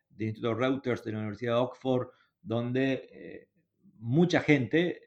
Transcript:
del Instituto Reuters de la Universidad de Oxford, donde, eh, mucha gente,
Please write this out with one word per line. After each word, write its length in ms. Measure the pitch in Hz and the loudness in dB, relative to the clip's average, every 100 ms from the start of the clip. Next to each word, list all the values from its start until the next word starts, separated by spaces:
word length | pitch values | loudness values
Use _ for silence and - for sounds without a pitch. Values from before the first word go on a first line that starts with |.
| _ | _
del 200 | - 110 | -8 -6
Instituto 260 | 110 117 110 | -4 -2 0
Reuters 480 | 127 135 127 113 | 0 0 -2 -4
de 80 | 113 | -4
la 80 | 107 | -6
Universidad 340 | 107 101 120 | -6 -6 0
de 60 | 117 | 0
Oxford, 480 | 123 - 131 127 123 - _ _ | 0 -2 0 0 -2 -12 _ _
donde, 680 | 92 117 123 127 135 131 - | -4 -4 -2 0 0 -2 -6
eh, 320 | - - - - _ _ _ _ - | -16 -16 -16 -20 _ _ _ _ -10
mucha 380 | 117 147 175 156 | 0 4 4 4
gente, 640 | - 143 113 160 175 - | 4 4 4 0 0 -4